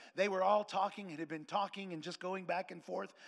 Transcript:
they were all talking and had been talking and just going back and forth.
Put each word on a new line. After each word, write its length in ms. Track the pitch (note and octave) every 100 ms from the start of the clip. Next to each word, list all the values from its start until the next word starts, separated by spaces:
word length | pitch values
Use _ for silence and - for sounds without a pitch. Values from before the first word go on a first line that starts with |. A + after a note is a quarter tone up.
| - -
they 140 | G3+
were 140 | F#3+
all 200 | F#3 G#3
talking 460 | G#3 G3 G3 G#3 G3
and 100 | D3+
had 100 | D#3+
been 160 | D#3+ D3
talking 480 | G3+ G3 G3 G3
and 100 | E3
just 160 | E3 F3
going 240 | F3+ F#3+ F3
back 260 | F3 F#3+
and 120 | F3
forth. 300 | - F3+ G3 -